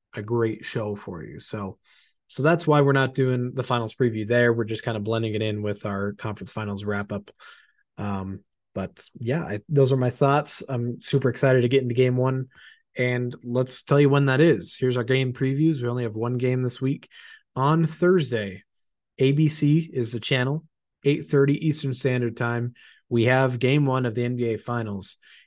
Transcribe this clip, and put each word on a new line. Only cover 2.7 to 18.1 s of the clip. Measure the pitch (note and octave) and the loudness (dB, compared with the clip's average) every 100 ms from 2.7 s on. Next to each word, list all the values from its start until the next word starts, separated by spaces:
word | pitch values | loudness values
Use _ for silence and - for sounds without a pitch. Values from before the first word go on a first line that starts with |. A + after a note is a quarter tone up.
| D3 | 4
we're | C#3+ | 4
not | C#3 C3 | 4 0
doing | C3 C3 B2+ B2 | 0 0 0 -4
the | C3 | -6
finals | B2 B2 A2 | -2 -2 -2
preview | - B2 A2 G#2+ | 0 0 0 0
there. | A#2+ A#2+ | 4 4
We're | A#2 | 2
just | G#2+ A2 | -2 -4
kinda | - A2+ | -4 -4
blending | G#2 A2+ A2+ G#2+ | -2 -2 -2 -2
it | |
in | A2 G#2 | -2 -2
with | G#2 G2+ G#2+ | -4 -4 -4
our | G2 G2+ | -4 -4
conference | G#2 A2 G2+ F#2 | -6 -8 -8 -10
finals | - G#2+ G2 | -8 -6 -6
wrap | G#2 G#2 G#2 | -4 -6 -4
up. | G2+ - - - - _ _ _ - | -8 -10 -20 -20 -20 _ _ _ -10
Um, | G#2 G2 F#2+ F#2+ _ _ _ | -6 -6 -8 -10 _ _ _
but | - F#2 - - - | -8 -8 -10 -20 -10
yeah, | A#2 D3+ | -4 -4
I, | - G#2 - | -4 -8 0
those | D3 C3+ | 2 4
are | C3+ | 4
my | B2 | 0
thoughts. | B2 C#3 C#3+ D3 - - | 2 2 2 0 -8 -6
I'm | B2+ A#2+ A#2+ | -6 -4 -6
super | - C#3 B2+ | -2 0 0
excited | A#2+ C3+ C3 | 2 2 4
to | A#2+ | 4
get | C3+ | 2
into | B2+ A#2+ | 0 2
game | B2+ B2+ | 2 2
one, | C3 C3 B2+ _ - _ _ - | 0 -2 -6 _ -20 _ _ -4
and | B2 B2 B2 B2 | -2 0 -4 -8
let's | B2 B2 B2+ - | -4 -2 0 -4
tell | - C#3+ | 2 4
you | C#3+ | 6
when | C#3 C#3 | 6 4
that | C3 | 4
is. | E3 A#2 F2 - | 6 4 0 -2
Here's | B2+ B2 | 0 0
our | |
game | A2+ C3 C3 | 0 0 0
previews. | B2 C3+ C3+ D#3+ D3 | -2 -2 2 2 2
We | A#2+ | -2
only | B2 | -2
have | A#2 A2 | -4 -4
one | A#2 B2 | -4 0
game | B2+ B2+ | 0 0
this | B2+ - | -2 -2
week. | C3 C#3+ - - - - _ - | -4 -4 -8 -20 -20 -20 _ -2
On | C#3 D#3+ D#3+ | 2 2 0
Thursday, | - F3 | 0 2